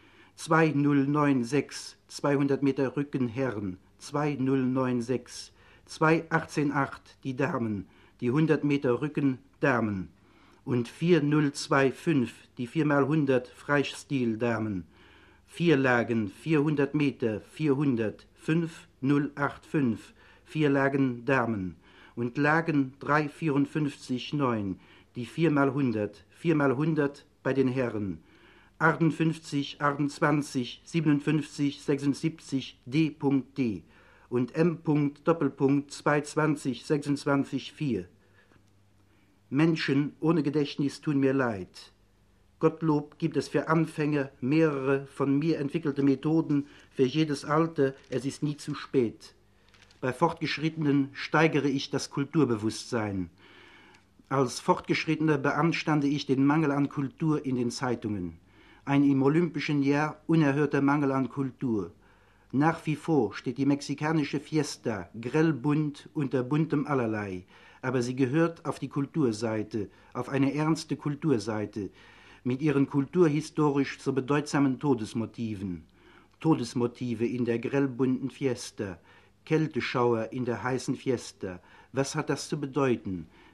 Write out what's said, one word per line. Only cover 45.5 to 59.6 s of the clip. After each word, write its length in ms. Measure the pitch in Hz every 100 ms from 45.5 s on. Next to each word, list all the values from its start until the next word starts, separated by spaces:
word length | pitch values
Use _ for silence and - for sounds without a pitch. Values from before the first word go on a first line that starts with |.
| 151
entwickelte 420 | 139 165 147 135
Methoden 640 | 139 135 156 160 156 143 143 - -
für 140 | -
jedes 400 | 185 156 156 139
Alter, 500 | - 151 165 165 135 135 -
es 140 | 135
ist 180 | 131 -
nie 140 | 147 147
zu 180 | -
spät. 600 | 139 - 139 110 - - _ _ _ _ - - -
Bei 140 | 131
Fortgeschrittenen 960 | - 165 - 147 - 156 160 147 143 139
steigere 560 | - - 151 160 143 139
ich 220 | 135 -
das 200 | 135 -
Kulturbewusstsein. 1200 | - 139 165 127 110 110 - - 120 107 95 87 _ - - - - - - _ _ -
Als 320 | 135 127 -
Fortgeschrittener 760 | - 180 - 151 - 151 156 143
beanstande 680 | 143 139 165 - - 147 139
ich 180 | 143 -
den 200 | 131 139
Mangel 260 | 156 147
an 160 | 143 143
Kultur 580 | - 135 - 160 151 135
in 120 | 120
den 120 | 120
Zeitungen. 680 | - 127 117 110 104 87 82 _ - - - -
Ein 180 | 143
im 200 | 143 135
olympischen 600 | 135 160 175 151